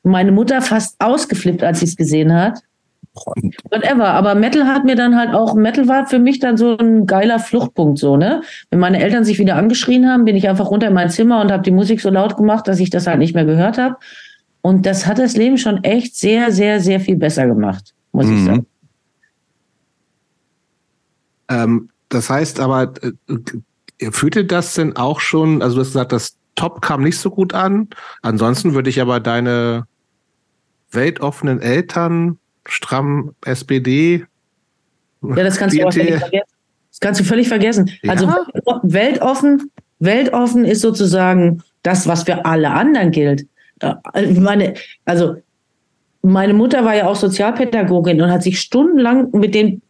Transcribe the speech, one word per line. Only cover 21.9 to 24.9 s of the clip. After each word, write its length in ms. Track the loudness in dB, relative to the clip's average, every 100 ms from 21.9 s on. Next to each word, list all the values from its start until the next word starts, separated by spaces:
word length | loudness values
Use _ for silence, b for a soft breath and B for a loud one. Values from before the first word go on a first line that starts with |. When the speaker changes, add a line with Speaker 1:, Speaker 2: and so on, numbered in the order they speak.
| _ _
Speaker 3:
das 200 | -6 -2
heißt 300 | -4 -4 -4
aber, 340 | -2 -2 -2 -6
äh, 1080 | -12 -12 -10 -10 -10 -16 -18 _ -20 _ -10
führte 340 | -4 -2 -2 -2
das 280 | -4 -4 -4
denn 200 | -4